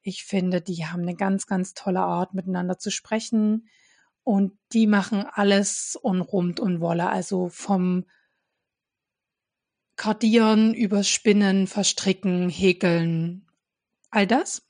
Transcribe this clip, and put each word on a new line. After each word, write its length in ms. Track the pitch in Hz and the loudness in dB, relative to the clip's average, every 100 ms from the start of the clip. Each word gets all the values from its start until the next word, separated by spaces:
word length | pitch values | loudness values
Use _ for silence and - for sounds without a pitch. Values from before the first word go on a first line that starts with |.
Ich 240 | - 185 | -10 -10
finde, 380 | - 196 180 180 | -4 -2 0 -2
die 240 | 170 170 160 | -4 -8 -6
haben 160 | 175 | -6
eine 120 | 175 | -6
ganz, 320 | 175 196 196 - | -4 -2 -2 -2
ganz 280 | 190 185 | -4 -4
tolle 260 | - - 185 | -6 -4 -2
Art, 320 | 180 175 185 | 0 -2 -4
miteinander 460 | 190 185 180 180 185 | -6 -4 -4 -4 -6
zu 120 | 208 | -6
sprechen. 800 | - - 220 - 220 214 220 - _ _ _ _ _ | -8 -4 -6 -2 0 2 0 -6 _ _ _ _ _
Und 300 | - 196 196 _ _ | -2 0 0 _ _
die 140 | 226 220 | 2 4
machen 400 | 208 190 202 214 | 2 0 -4 -4
alles 640 | - 202 196 196 - - - | 0 2 2 2 -4 -8 -6
und 220 | 233 185 | -2 -2
rund 360 | 175 196 175 165 | 0 -2 -2 -2
und 220 | 202 175 | -2 -2
Wolle. 300 | 170 170 180 | -2 0 0
Also 400 | 185 180 185 180 | -2 -2 -4 -4
vom 560 | - - 196 180 180 180 _ _ _ _ _ _ _ _ _ _ _ _ _ _ _ _ _ _ - | -8 -2 0 2 0 -4 _ _ _ _ _ _ _ _ _ _ _ _ _ _ _ _ _ _ -8
Kardieren 760 | 214 214 220 233 220 220 220 | -4 0 4 4 6 6 4
übers 360 | 226 208 202 196 | 2 0 2 0
Spinnen, 580 | - - 208 202 190 190 | 0 4 4 4 2 0
Verstricken, 840 | - 190 - 196 185 190 180 180 | -2 -2 -2 -2 0 0 0 -2
Häkeln, 1000 | 165 190 180 180 170 165 165 165 180 _ _ _ _ _ _ _ | 2 2 2 2 2 0 -2 -2 -6 _ _ _ _ _ _ _
all 160 | 220 196 | -2 2
das. 400 | 247 370 - _ | 0 0 -10 _